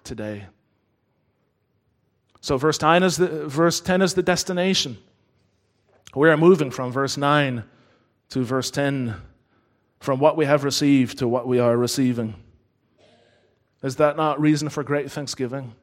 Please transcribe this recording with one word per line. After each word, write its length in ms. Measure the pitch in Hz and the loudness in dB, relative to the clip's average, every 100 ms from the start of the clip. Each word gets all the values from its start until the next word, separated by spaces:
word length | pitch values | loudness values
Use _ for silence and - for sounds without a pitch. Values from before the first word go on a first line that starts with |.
today. 420 | - 113 107 101 90 _ _ _ _ _ _ _ _ _ _ _ _ _ _ _ _ _ _ _ | -4 -4 -4 -10 -14 _ _ _ _ _ _ _ _ _ _ _ _ _ _ _ _ _ _ _
So 160 | - 135 | -6 -2
verse 240 | 156 147 | 0 0
nine 220 | 156 170 | 4 4
is 140 | 185 147 | 2 0
the, 300 | 180 151 147 | -2 -2 -6
verse 340 | 139 170 165 | 0 0 0
ten 200 | - 185 | -2 0
is 120 | 190 | 2
the 100 | 185 | 0
destination. 760 | 175 175 - 180 185 185 139 107 _ _ _ _ _ _ _ _ _ _ - 131 | 0 -2 -2 -2 0 0 -4 -10 _ _ _ _ _ _ _ _ _ _ -10 2
We 140 | 160 | 4
are 80 | 151 | 6
moving 340 | 170 180 139 | 6 6 2
from 200 | 120 123 | -4 -6
verse 260 | 127 135 139 | -4 -4 -2
nine 460 | 143 147 139 120 - _ _ _ _ _ _ | 2 2 0 -4 -10 _ _ _ _ _ _
to 140 | 131 | -6
verse 280 | 120 131 123 | -2 -4 -4
ten, 440 | 147 143 139 120 101 - _ _ _ _ _ _ _ | -4 -2 -2 -6 -8 -14 _ _ _ _ _ _ _
from 200 | - 135 | -4 2
what 180 | 151 156 | 2 2
we 80 | 143 | 2
have 180 | 147 | 2
received 560 | 139 135 143 139 120 - | 0 0 2 4 2 -2
to 80 | 123 | -2
what 200 | 123 127 | -2 0
we 120 | 123 | 2
are 160 | 120 120 | 2 2
receiving. 600 | 120 - 127 120 110 104 - _ _ _ _ _ _ _ _ _ _ _ _ - | 0 0 -2 -2 -6 -10 -20 _ _ _ _ _ _ _ _ _ _ _ _ -10
Is 140 | 135 127 | -6 0
that 200 | 151 151 | 0 2
not 220 | 156 143 | -2 0
reason 300 | 151 151 151 | 2 2 -2
for 140 | 151 | -6
great 280 | 135 147 135 | -4 -4 -4
thanksgiving? 600 | 151 135 - 123 139 127 110 | -10 -10 -6 -6 -6 -12 -18